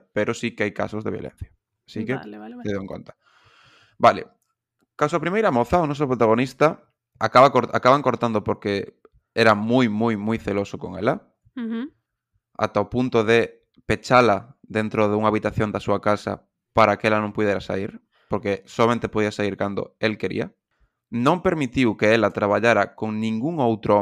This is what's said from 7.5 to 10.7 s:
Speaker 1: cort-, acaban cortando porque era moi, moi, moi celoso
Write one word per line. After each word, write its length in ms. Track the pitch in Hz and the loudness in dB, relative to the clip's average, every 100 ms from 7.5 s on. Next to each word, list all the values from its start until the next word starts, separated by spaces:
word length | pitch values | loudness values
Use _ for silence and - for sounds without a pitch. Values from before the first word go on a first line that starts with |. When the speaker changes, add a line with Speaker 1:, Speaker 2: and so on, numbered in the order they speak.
Speaker 1:
cort-, 180 | 123 - 117 | 6 0 2
acaban 240 | 127 139 | 4 4
cortando 400 | 131 117 120 107 | 2 -2 -2 -2
porque 540 | 107 104 104 101 - - _ _ _ - | -2 -4 -2 -4 -6 -14 _ _ _ 2
era 160 | 113 | 4
moi, 320 | 104 110 123 120 | 4 2 2 2
moi, 240 | 104 117 107 | 0 -2 -2
moi 240 | 107 110 | -4 -4
celoso 400 | - 101 101 | -4 -4 -6